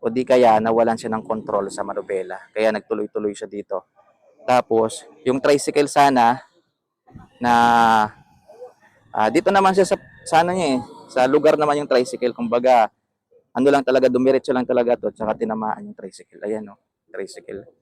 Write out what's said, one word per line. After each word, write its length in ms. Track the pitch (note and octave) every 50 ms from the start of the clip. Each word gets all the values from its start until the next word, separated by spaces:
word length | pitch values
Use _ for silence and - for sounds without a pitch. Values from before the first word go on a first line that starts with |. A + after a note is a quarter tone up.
O 80 | - A#2+
di 160 | A2+ B2+ B2+
kaya 320 | B2 C3 B2+ B2 A#2 A2 G#2+
nawalan 360 | A2 A2+ A2+ A2+ A#2 A#2 A2+
siya 160 | A2+ - A#2 A2
ng 120 | A2 G#2+
kontrol 440 | - A2+ A2 G2+ G#2 G#2+ G2+ G2 G2
sa 160 | F#2+ - G2+
manubela. 560 | G2 G2 G#2 F#2+ F#2+ G2+ F#2+ F#2 F2+ F#2 F#2+ - _ _
Kaya 160 | G#2+ A2 A2 G#2+
nagtuloy-tuloy 640 | G#2 G2+ _ A2+ G#2+ G#2 G#2 _ A2 G#2+ G#2 G2+
siya 80 | - A2
dito. 400 | G2+ G2 G2+ G2+ _ G2+ F#2 - _ _ _ _ _ _ _ _ _ _ _ - -
Tapos, 560 | B2+ B2 B2 _ A2+ A2+ A2+ A2 - - - - - _ - C3
yung 80 | B2+
tricycle 520 | - - C#3 D3 C#3+ - - - C3+ D3 C#3
sana 520 | - D3+ C#3+ C#3 C3+ B2+ A#2 A#2 B2 C3 - _ _ _ _ _ _ _ _ _ _ _ _ _ _ - - _ _
na, 160 | _ A#2+ B2 A#2+ A#2 A#2 A#2 A#2 A#2 A#2 A2+ A2+ A2 G#2+ G#2+ - _ _ _ _ _ _ _ - - - - _ _ _ _ _ _ _ _ -
ah, 160 | - G#2+ A2
dito 240 | - E3 - - G3
naman 240 | G3 G3 F#3+ F#3+
siya 80 | F#3+ F#3+
sa, 160 | F3 G3 - - - _ - -
sa 160 | - - D#3+
ano 160 | E3+ F3 F3+
niya 200 | F#3 F3 D3+ C3
eh, 20 | B2+ B2 - - - - - -
sa 160 | C3+ B2+ C3
lugar 320 | C#3 D3+ C#3+ D3+ D3+ D3+
naman 240 | D3+ D3+ C#3+ D3 D3
yung 40 | C#3
tricycle. 440 | C3+ B2 B2+ - - A#2 A#2+ B2 A#2
Kumbaga, 560 | - A#2+ A#2 A2+ A#2+ B2 B2+ B2+ A#2+ A2 G#2 _ _ _ _ _ _ _ _ _ _ _ _ _
ano 160 | B2 B2+ C#3+
lang 160 | C#3 C#3 C3
talaga, 240 | B2+ C3 C3 B2+ B2+
dumiretso 480 | B2 B2 B2+ C3 C3+ C3 - - C3+
lang 80 | B2+ B2
talaga 320 | - B2+ B2 A#2+ A#2 A#2+
to, 160 | A#2 - G#2+ G2+
tsaka 240 | _ A2+ G#2+ A2
tinamaan 560 | G#2 A#2 A2 A2+ A2 A2 G#2+ A2 - G#3 G#3 G#3+
yung 40 |
tricycle. 440 | _ - F#2+ _ - F2+ _ _ F2 - G#2
Ayan, 240 | A2 A2 G#2+ G#2 G2+
oh, 80 | _ _ _ _ _ _ _ E2+
tricycle. 560 | F#2+ G2 F#2 - - F#2 - G#2+ G2 G2+ - _ _